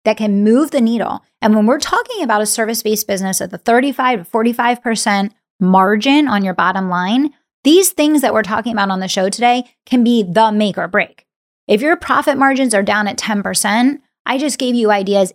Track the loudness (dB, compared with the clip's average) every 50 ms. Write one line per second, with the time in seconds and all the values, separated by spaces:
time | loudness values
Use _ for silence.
0 | _ -2 -2 0 0 0 2 2 4 4 4 4 2 0 0 0 0 0 0 -2
1 | -4 -6 -8 -10 -12 _ _ _ 2 2 4 4 4 2 2 0 0 -2 -2 -2
2 | -2 -4 -6 -6 -2 0 0 0 0 -2 -2 -2 -2 -4 -4 -4 -2 -2 -2 -2
3 | -4 -4 -4 -4 -4 -4 -4 -4 -6 -8 -10 -6 0 2 2 2 2 0 -2 -2
4 | -2 -2 -2 -4 -6 -4 -4 -2 0 0 0 0 -2 -2 -2 -2 -4 -4 -4 -2
5 | -2 -2 0 0 -2 -4 -6 _ _ _ _ -2 2 4 4 4 4 4 2 2
6 | 2 2 2 4 2 2 0 0 -2 -2 -2 0 -2 0 0 -2 -4 -2 -2 -2
7 | -2 0 0 0 0 -2 -6 _ _ _ _ _ 2 4 4 4 4 2 0 0
8 | 0 2 2 2 2 2 0 0 -2 -2 -4 -6 -4 -4 -4 -2 -2 -2 -2 -4
9 | -4 -4 -2 -2 -2 -2 -2 0 0 0 0 0 -4 -8 _ _ _ -2 0 2
10 | 2 4 2 2 0 0 2 2 2 2 2 0 0 -2 -2 -4 -6 -2 -2 -2
11 | -2 -4 _ _ _ _ _ _ _ _ _ _ _ 0 0 2 2 0 0 0
12 | 0 -2 -2 0 0 0 0 2 2 2 2 2 0 0 0 0 0 0 -2 -2
13 | -2 -4 -6 -6 -6 -4 -4 -4 -4 -4 -4 -4 -2 0 0 2 2 0 0 -2
14 | _ _ _ _ _ -6 -4 -2 -4 -4 -4 -4 -2 -2 0 0 2 2 0 0
15 | 0 0 0 0 0 0